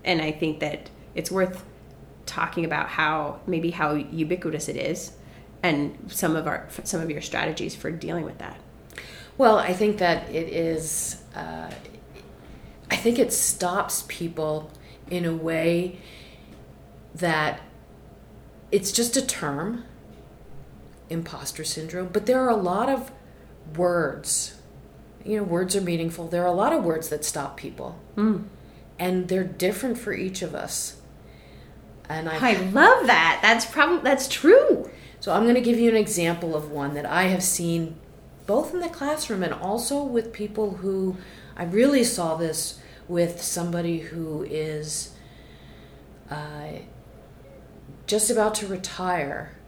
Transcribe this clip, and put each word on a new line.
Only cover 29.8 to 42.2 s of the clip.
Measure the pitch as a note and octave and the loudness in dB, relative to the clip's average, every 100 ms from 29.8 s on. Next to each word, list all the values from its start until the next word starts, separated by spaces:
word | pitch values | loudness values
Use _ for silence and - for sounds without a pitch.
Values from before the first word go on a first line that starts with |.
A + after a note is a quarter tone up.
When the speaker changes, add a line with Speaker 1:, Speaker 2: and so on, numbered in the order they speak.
| C4 A#3 | -2 -4
Speaker 2:
for | - | -4
each | - F#3+ F#3 | -4 -4 -4
of | E3+ | -6
us. | - - - - - - - - - - - - - - - - | -6 -6 -6 -6 -10 -20 -20 -20 -20 -20 -20 -20 -20 -20 -20 -8
And | D#3 E3 | -6 -4
Speaker 1:
I | D#3+ B3 | 0 2
Speaker 2:
I've | F#3+ F#3 | 4 2
Speaker 1:
love | G#3+ F4+ B4 D#4 | 4 6 6 6
that. | F#3+ E3 - | 6 4 4
That's | G#3 A#3 - | 4 4 0
prob-, | C#4+ D4+ F4 | 2 4 4
that's | B3+ C4+ - | 2 2 0
true. | - D4 B4 D5+ - - - - - | 2 10 10 10 2 0 -14 -20 -10
Speaker 2:
So | - | 0
I'm | F3+ A#3 | 4 6
gonna | B3 | 6
give | A#3+ A3+ | 4 6
you | A#3 | 6
an | A3 | 6
example | G#3 E3+ E3+ E3+ E3+ | 2 2 2 0 0
of | D#3 D3+ | -2 -4
one | D3 C#3 C#3+ | -4 -2 -2
that | - | 0
I | D#3+ | 2
have | F#3 F#3 | 4 2
seen | F#3 - E3+ E3+ E3 D#3+ - - - - - | 2 0 0 0 -2 -6 -18 -20 -20 -14 0
both | A3 D#4 | 2 2
in | F4+ | -2
the | E4+ | -4
classroom | - C#4+ D4+ - G3+ | -4 -4 -2 -2 -2
and | F3 | -2
also | C#3 F3+ A3 A#3+ C#4+ | -2 -2 -2 0 -2
with | C#4+ A#3+ A3+ | 0 -2 -2
people | - G#3 G#3 G#3 F3+ | -6 -6 -2 -2 -2
who, | F#3+ F#3+ F#3+ F#3 - - - - | -2 0 0 -2 -10 -18 -18 -8
I | |
really | E3+ G3 C4 C#4 | 0 4 6 6
saw | A3 - | 4 2